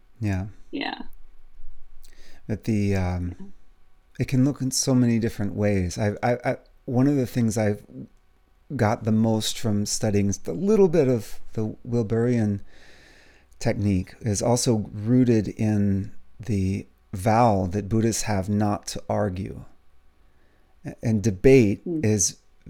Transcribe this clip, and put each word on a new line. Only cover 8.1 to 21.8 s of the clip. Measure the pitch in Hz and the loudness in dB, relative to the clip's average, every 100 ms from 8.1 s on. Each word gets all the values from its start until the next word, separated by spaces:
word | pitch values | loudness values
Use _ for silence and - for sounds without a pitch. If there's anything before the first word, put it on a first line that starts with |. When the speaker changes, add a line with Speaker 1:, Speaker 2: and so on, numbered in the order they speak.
| _ _ _ _ _ - 139 | _ _ _ _ _ -10 -2
Speaker 1:
got | 107 117 | 0 0
the | 110 | 0
most | 110 113 110 110 - | 2 2 2 -2 -4
from | 113 101 104 | -2 0 -2
studying | - 110 101 101 | -2 0 2 2
is | 95 | -2
the | - | -4
little | 165 196 214 196 | -4 2 4 6
bit | 165 131 | 4 2
of | 123 104 - - | 2 -2 -6 -6
the | - 107 - - | -4 -4 -6 -4
Wilberian | 120 107 113 120 120 107 101 - - - - - - - - _ - | -2 0 0 2 2 2 -2 -6 -18 -20 -20 -20 -20 -20 -20 _ -6
technique | 113 - 101 92 95 - | -2 0 2 0 -2 -6
is | 123 98 | -4 0
also | - 123 - 113 98 | 2 2 2 0 -2
rooted | 107 107 127 123 113 98 | -6 2 4 6 4 2
in | - 110 107 101 98 92 - - - | -2 0 2 2 0 -2 -10 -14 -12
the | - 101 95 98 - _ _ | -4 0 0 -2 -6 _ _
vow | 98 98 110 120 98 92 | -4 2 4 4 4 0
that | 104 101 | -2 -2
Buddhists | 113 113 104 | 2 2 0
have | 107 101 95 | -2 -2 0
not | 104 104 101 - | 0 0 -2 -6
to | - - | -10 -4
argue. | 107 104 90 95 - - - - - - _ _ _ _ _ _ _ | -2 -2 -4 -8 -10 -16 -20 -20 -20 -20 _ _ _ _ _ _ _
A-, | 156 - | -16 -6
and | - 110 | -2 0
debate | 104 92 131 135 107 104 | 0 4 8 8 8 2